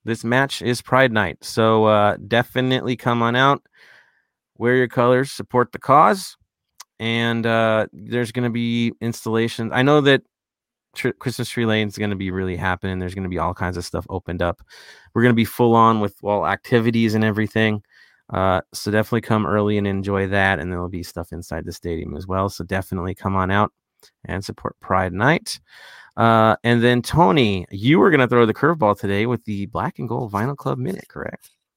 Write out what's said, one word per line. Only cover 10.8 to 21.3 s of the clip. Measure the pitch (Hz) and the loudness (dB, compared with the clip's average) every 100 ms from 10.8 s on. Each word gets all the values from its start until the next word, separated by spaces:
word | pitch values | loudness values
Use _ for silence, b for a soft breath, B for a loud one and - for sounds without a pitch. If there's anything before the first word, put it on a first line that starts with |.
| _ - | _ -6
tr-, | 123 | -6
Christmas | - 127 117 120 | -4 -8 -6 -6
tree | - 113 | -2 0
lane's | 107 104 101 | 0 -2 -4
gonna | 104 95 | -6 -4
be | 95 | -4
really | 92 95 87 | -4 -4 -4
happening. | 95 90 98 92 | -4 -2 -4 -6
There's | 92 95 | -6 -6
gonna | 92 | -6
be | 87 | -4
all | 82 | -4
kinds | - 90 90 | -4 -6 -6
of | - | -8
stuff | 82 - | -10 -8
opened | 95 - 87 | -10 -8 -4
up. | 87 85 - B B B B | -4 -4 -12 B B B B
We're | 117 | 2
gonna | 120 | 2
be | 117 110 | 4 0
full | - 120 117 | 2 4 6
on | 113 110 | 6 4
with | 101 - | -2 -4
all | 101 101 80 | -4 -2 0
activities | 98 - 123 113 113 113 110 | -4 0 0 2 0 0 2
and | |
everything. | 110 104 107 113 110 107 b b b b _ | 0 0 -2 0 0 -2 b b b b _
Uh, | 95 95 92 - | -2 0 0 -2
so | - - | -10 -2
definitely | 107 107 120 | 0 0 -2
come | - 110 87 | 0 -2 0
early | 104 104 104 | 0 0 0
and | 101 | -2
enjoy | 98 95 98 98 | -4 -2 -2 0
that. | 98 95 92 | 2 2 0
And | 87 | -4
there'll | 90 90 | -6 -8
be | 92 | -10
stuff | 85 - 85 | -10 -12 -12